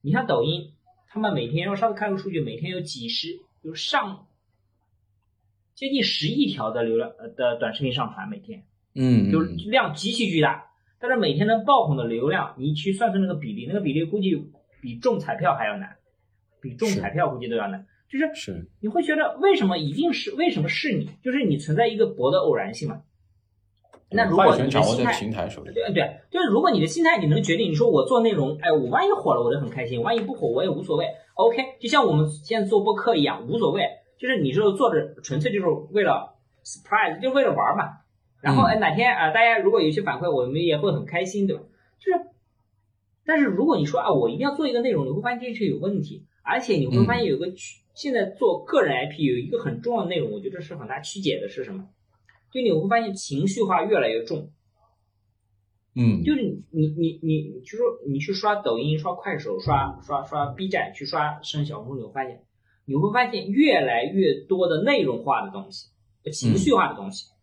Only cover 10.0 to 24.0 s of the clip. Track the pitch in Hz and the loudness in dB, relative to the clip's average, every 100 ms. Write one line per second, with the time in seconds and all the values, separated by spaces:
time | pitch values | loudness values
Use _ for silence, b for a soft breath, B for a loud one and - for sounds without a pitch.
10 | 196 233 208 165 139 - - _ _ _ | -6 -2 0 2 2 0 -10 _ _ _
11 | 247 254 165 139 214 226 196 269 156 131 | -2 0 0 2 2 2 4 4 4 -2
12 | 117 113 135 180 131 - 139 151 196 190 | -2 -2 -2 -2 -4 -6 -4 -2 -2 0
13 | 190 190 185 156 127 104 123 196 160 147 | 0 2 0 -2 -6 -10 -6 -4 -2 -2
14 | 165 202 190 151 - - _ _ 123 117 | -2 -2 0 -2 -4 -20 _ _ -12 -2
15 | 254 202 - 117 175 139 107 101 95 - | -2 -2 -4 -2 0 0 -2 -4 -10 -18
16 | _ _ _ _ _ _ 131 120 220 190 | _ _ _ _ _ _ -16 -4 -2 -2
17 | 90 160 160 127 120 113 101 - b b | -2 0 -2 -2 -4 -2 -4 -8 b b
18 | b 269 311 320 - - - _ 214 339 | b -4 -4 -4 -10 -10 -12 _ -2 -2
19 | 320 311 302 - 392 339 190 175 147 156 | 0 0 0 2 4 4 4 0 -2 0
20 | 330 - - 202 339 180 151 - 302 175 | 0 0 -4 0 0 2 -2 -2 -2 -2
21 | 147 - 254 269 220 143 151 160 233 214 | -4 -6 -4 0 0 -2 0 2 2 2
22 | - - 127 185 226 - 95 113 151 - | 0 2 2 2 2 0 -2 -6 -8 -10
23 | _ _ _ _ _ _ _ _ _ - | _ _ _ _ _ _ _ _ _ -20